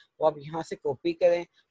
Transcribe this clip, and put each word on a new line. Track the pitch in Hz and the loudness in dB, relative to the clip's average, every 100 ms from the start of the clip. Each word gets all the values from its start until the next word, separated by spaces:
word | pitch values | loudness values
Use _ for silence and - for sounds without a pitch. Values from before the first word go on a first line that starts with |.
| _ - | _ -2
वो | 156 | 0
आप | 151 | 0
यहाँ | 143 160 | -6 -10
से | 160 196 | -8 -6
copy | 147 131 170 | -6 -4 -4
करें, | 165 180 175 170 _ _ | 2 2 2 -2 _ _